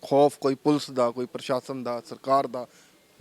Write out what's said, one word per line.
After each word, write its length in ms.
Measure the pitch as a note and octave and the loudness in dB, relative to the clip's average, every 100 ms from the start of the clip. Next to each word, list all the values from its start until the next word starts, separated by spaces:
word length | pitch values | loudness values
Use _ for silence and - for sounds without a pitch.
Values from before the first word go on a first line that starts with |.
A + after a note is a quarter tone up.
ਖੌਫ, 360 | - C#3 C#3+ - | 0 4 4 4
ਕੋਈ 180 | C#3 C3+ | -2 0
ਪੁਲਿਸ 360 | D3 D3 - | 2 0 0
ਦਾ, 200 | B2+ A#2+ | 0 0
ਕੋਈ 140 | B2 B2 | -2 -8
ਪ੍ਰਸ਼ਾਸਨ 580 | B2+ - B2+ - C3+ | -8 -4 -4 -4 -8
ਦਾ, 180 | A#2+ A#2+ | -8 -8
ਸਰਕਾਰ 460 | - A#2 C3 C#3 B2+ | -10 -8 2 2 2
ਦਾ 200 | B2+ A#2+ _ _ _ _ - | -6 -12 _ _ _ _ -4